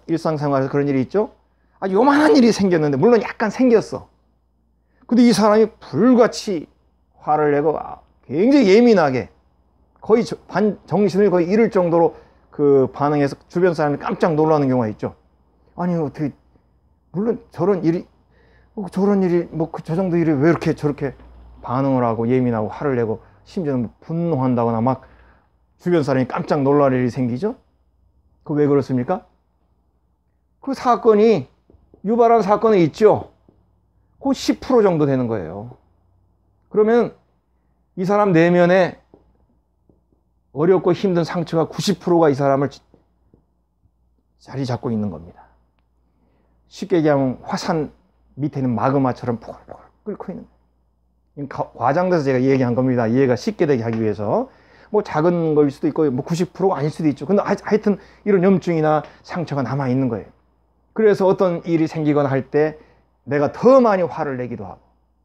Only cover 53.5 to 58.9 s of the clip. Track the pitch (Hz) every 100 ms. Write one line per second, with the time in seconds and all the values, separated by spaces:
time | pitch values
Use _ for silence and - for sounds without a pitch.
53.5 | 208 160 127 117 113 110 98 104 185 262
54.5 | _ _ _ _ 208 - 151 170 175 160
55.5 | 151 147 131 160 160 151 123 - 165 180
56.5 | - 190 147 147 - 156 - 147 202 -
57.5 | 202 - 214 214 196 - _ 208 196 190
58.5 | 185 - 165 156